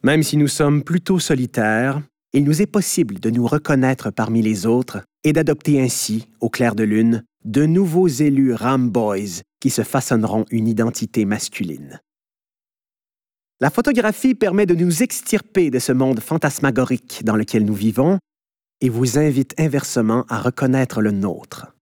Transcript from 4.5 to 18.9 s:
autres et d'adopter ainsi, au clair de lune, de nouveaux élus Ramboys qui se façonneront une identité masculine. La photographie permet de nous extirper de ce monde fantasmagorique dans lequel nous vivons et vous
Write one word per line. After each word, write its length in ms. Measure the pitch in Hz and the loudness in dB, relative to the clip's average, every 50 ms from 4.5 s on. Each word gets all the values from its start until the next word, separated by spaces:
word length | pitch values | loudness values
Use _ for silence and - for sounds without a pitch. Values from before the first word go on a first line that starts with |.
| 110 95 85 | 0 0 0
autres 360 | 113 117 123 127 - - 101 - _ _ _ | 2 2 2 0 -2 -8 -14 -14 _ _ _
et 100 | - 151 | -2 0
d'adopter 480 | 147 165 156 160 147 147 _ 147 147 135 | 2 2 2 0 0 0 _ 0 2 2
ainsi, 480 | 131 123 - - - - 107 113 - _ _ _ | 2 0 0 -4 -4 -4 -4 -6 -6 _ _ _
au 80 | - 117 | -4 -4
clair 260 | - - 123 117 107 | -2 0 0 0 2
de 80 | 107 | 0
lune, 400 | 110 104 107 110 113 117 117 113 - _ _ _ _ | 0 2 2 4 4 2 2 0 -4 _ _ _ _
de 220 | 110 104 139 151 | -2 0 2 2
nouveaux 420 | 160 165 185 196 175 156 180 190 175 | 4 4 2 2 2 2 2 2 2
élus 460 | 131 120 151 147 139 135 135 127 117 | 2 2 0 2 4 2 2 2 0
Ramboys 880 | 107 - 123 135 131 127 120 98 123 113 104 101 98 104 101 87 90 98 _ _ _ | 0 0 0 0 0 0 0 0 0 0 0 -2 -2 -4 -6 -10 -12 -16 _ _ _
qui 100 | - 135 | -4 -2
se 120 | - - | -2 -2
façonneront 640 | 107 - - 131 - - 127 113 107 107 104 110 104 _ | -4 -2 -2 -4 -2 0 0 0 0 0 -2 -2 -2 _
une 160 | - 113 107 | -2 -2 0
identité 580 | 113 113 107 113 113 110 - 113 101 - - 107 | 0 0 0 -2 -2 -2 -6 -10 -4 -2 -2 -2
masculine. 760 | 98 107 107 - - - - 95 82 76 71 73 69 - - _ _ _ _ _ _ _ _ _ _ _ _ _ _ _ _ _ _ _ _ _ _ _ _ _ _ _ _ _ _ _ _ | -2 -2 -4 -6 -10 -8 -8 -8 -8 -8 -12 -14 -20 -20 -20 _ _ _ _ _ _ _ _ _ _ _ _ _ _ _ _ _ _ _ _ _ _ _ _ _ _ _ _ _ _ _ _
La 100 | 123 147 | -4 0
photographie 640 | - - 233 285 269 240 233 214 208 - - 262 254 | 0 0 0 2 0 2 0 0 -2 2 0 0 2
permet 320 | - 220 196 175 202 208 | 2 0 2 2 2 4
de 80 | 175 175 | 4 2
nous 300 | 165 175 175 165 156 254 | 2 2 0 2 0 -2
extirper 680 | 247 - - - - 220 202 - _ _ 190 175 147 | -2 -2 -10 -4 -2 -2 -2 -2 _ _ 2 2 2
de 80 | 123 123 | 0 0
ce 140 | - - | 0 2
monde 260 | 127 127 131 131 131 113 | 2 2 2 2 0 -2
fantasmagorique 1040 | - - 160 165 - 147 - - 143 135 117 127 127 - 131 113 _ - - - - | -2 -4 -2 -2 -2 -2 -2 0 -2 0 2 0 0 0 -2 -4 _ -14 -14 -4 -2
dans 120 | 110 107 | 0 0
lequel 280 | 110 104 - - 110 107 | 0 0 0 0 0 2
nous 100 | 104 107 | 2 0
vivons 440 | 95 104 110 104 123 135 170 196 185 _ _ _ _ _ _ _ _ _ _ _ _ | 0 0 0 0 2 2 2 2 0 _ _ _ _ _ _ _ _ _ _ _ _
et 80 | 131 | -2
vous 320 | 127 | 0